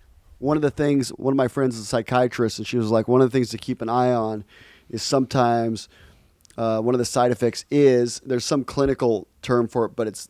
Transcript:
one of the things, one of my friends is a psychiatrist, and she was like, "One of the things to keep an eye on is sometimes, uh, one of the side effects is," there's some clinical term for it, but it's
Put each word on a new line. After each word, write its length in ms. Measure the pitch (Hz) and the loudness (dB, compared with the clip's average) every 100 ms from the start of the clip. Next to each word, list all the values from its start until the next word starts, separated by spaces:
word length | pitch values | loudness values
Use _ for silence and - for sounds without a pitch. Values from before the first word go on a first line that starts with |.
| _ _ _ - | _ _ _ -6
one 180 | 131 151 | -2 0
of 60 | |
the 80 | 143 | 0
things, 400 | - 147 143 120 | 0 0 0 -2
one 220 | - 127 | -4 -2
of 40 | 139 | 0
my 120 | 127 | 0
friends 280 | - 131 117 | 0 -2 -2
is 60 | |
a 40 | 104 | -4
psychiatrist, 720 | 120 107 127 127 - 113 - | -4 0 2 2 0 -2 -2
and 80 | 107 | -4
she 100 | 123 | -2
was 140 | 107 | 2
like, 160 | 110 110 | 2 4
"One 120 | 127 | 4
of 80 | 131 | 4
the 60 | 131 | 2
things 140 | 117 | -2
to 80 | 113 | -4
keep 220 | - 127 | -8 -6
an 60 | 113 | -2
eye 240 | 120 123 | 0 2
on 320 | 120 110 107 101 - - - - | 0 -2 -6 -10 -20 -20 -20 -14
is 120 | 113 | -10
sometimes, 840 | - 139 127 139 120 117 113 110 - _ - _ _ _ _ - | -2 -2 0 0 2 2 -2 -4 -10 _ -20 _ _ _ _ -6
uh, 220 | 113 110 | -4 -2
one 140 | 117 | 0
of 40 | 123 | 0
the 60 | |
side 260 | 117 131 123 | 0 2 2
effects 340 | 117 120 - - | 2 -2 -2 -2
is," 500 | 143 143 123 120 - 131 | 4 6 6 2 -4 -4
there's 180 | 123 | -4
some 200 | - 147 | -2 -2
clinical 640 | 123 - 139 131 120 107 - _ | -2 -2 -2 0 0 0 -4 _
term 260 | - 120 117 | -2 0 0
for 160 | 123 107 | -2 -4
it, 40 | - | -4
but 100 | 107 | -6
it's 180 | 98 - | -8 -16